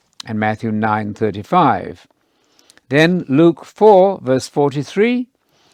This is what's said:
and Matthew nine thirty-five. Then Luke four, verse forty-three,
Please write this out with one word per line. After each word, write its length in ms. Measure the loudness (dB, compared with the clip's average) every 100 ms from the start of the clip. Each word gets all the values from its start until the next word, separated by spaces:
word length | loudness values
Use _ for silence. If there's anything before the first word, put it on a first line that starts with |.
| _ -20
and 140 | -10 -4
Matthew 320 | -4 -4 -6
nine 440 | -4 -2 -2 -4
thirty-five. 920 | -6 -6 -6 -2 0 2 0 -6 -16 _ _ _ _ _ _ _ _ _
Then 360 | 0 2 0 -2
Luke 360 | 2 2 2
four, 560 | -8 2 4 6 4 0
verse 260 | -2 -4 -2
forty-three, 800 | -2 -2 -2 -6 -2 -2 -2 -6 _ _ _ _